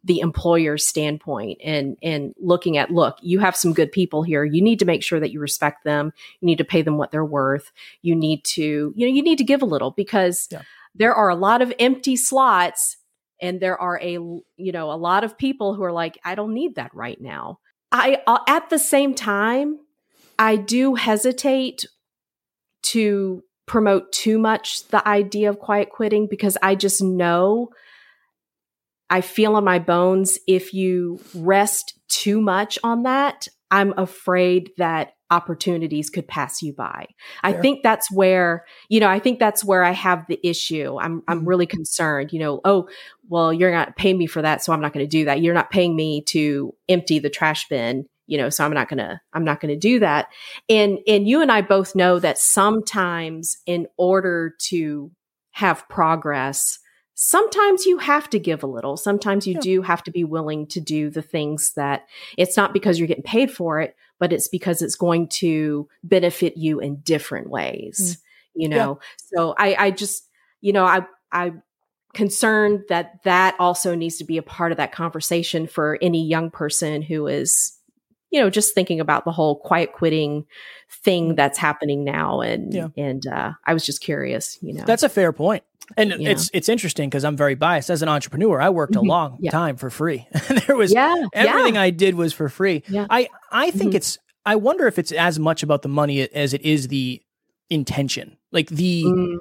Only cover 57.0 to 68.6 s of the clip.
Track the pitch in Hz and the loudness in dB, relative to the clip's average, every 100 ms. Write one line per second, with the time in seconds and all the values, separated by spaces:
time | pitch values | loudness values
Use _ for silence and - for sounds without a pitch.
57 | _ - - 349 427 392 403 381 381 349 | _ -4 2 2 2 2 4 4 4 2
58 | - 294 294 214 170 151 135 120 131 147 | 2 0 0 -2 -2 -4 -4 -6 -6 -4
59 | 202 202 208 196 196 180 190 185 180 170 | -2 -2 0 -2 -2 -4 0 0 2 -2
60 | - 175 165 160 151 151 151 180 156 156 | -2 -4 -4 -4 -6 -6 -8 -10 -4 -4
61 | 151 156 151 165 147 151 - - 143 143 | -4 -6 -6 -4 -4 -2 -4 -2 -4 -4
62 | _ - - - 185 202 196 202 208 165 | _ -20 -16 0 2 2 2 2 2 2
63 | 165 160 - 226 269 - 170 156 160 _ | 0 -2 0 0 0 -2 -4 -2 -4 _
64 | _ _ 180 165 - 180 - 170 170 - | _ _ -2 0 -2 -4 -2 -2 -4 -2
65 | 175 170 170 - 175 156 151 147 147 _ | 2 2 0 -2 0 0 0 -4 -6 _
66 | 170 190 175 - 170 165 160 151 139 143 | 2 4 4 0 -2 -2 -2 -2 -4 -8
67 | 147 156 - 92 64 120 65 - - - | -2 -2 -2 -10 -4 -4 -4 -6 -10 -6
68 | 185 175 _ _ _ 170 | -6 -6 _ _ _ -4